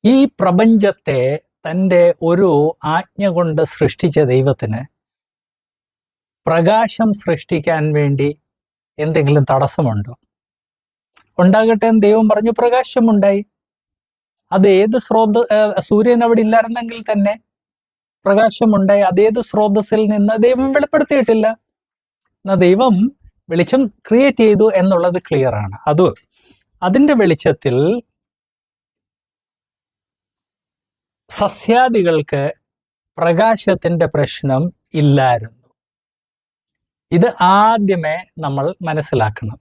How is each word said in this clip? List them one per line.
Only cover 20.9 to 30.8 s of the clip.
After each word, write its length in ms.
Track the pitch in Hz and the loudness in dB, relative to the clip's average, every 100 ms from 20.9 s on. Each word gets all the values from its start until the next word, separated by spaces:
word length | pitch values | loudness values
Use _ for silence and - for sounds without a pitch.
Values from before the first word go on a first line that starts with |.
| 311 294 285 233 220 214 226 _ _ _ _ _ _ _ _ 190 | -2 0 0 0 0 0 -4 _ _ _ _ _ _ _ _ -4
എന്നാ 100 | 190 180 | 2 2
ദൈവം 280 | 190 262 185 240 _ - _ - | 4 2 2 0 _ -20 _ -6
വെളിച്ചം 300 | 165 175 262 240 _ - | -4 0 0 -2 _ -2
ക്രിയേറ്റ് 360 | 233 277 262 220 | 2 2 2 2
ചെയ്തു 220 | 202 220 190 | 4 2 2
എന്നുള്ളത് 400 | 190 180 180 175 - | 0 0 0 -4 -4
ക്ലിയർ 260 | 147 131 107 | -2 -2 -4
ആണ്. 120 | 101 104 - | -8 -8 -2
അത് 160 | 151 180 - _ _ _ _ _ _ | 2 0 -2 _ _ _ _ _ _
അതിൻ്റെ 320 | 185 226 294 262 | -2 2 2 2
വെളിച്ചത്തിൽ 540 | 190 156 - 147 139 123 156 240 _ _ _ _ _ _ _ _ _ _ _ _ _ _ _ _ _ _ _ _ _ _ _ _ _ _ _ _ | 2 0 -2 -2 -2 0 0 -2 _ _ _ _ _ _ _ _ _ _ _ _ _ _ _ _ _ _ _ _ _ _ _ _ _ _ _ _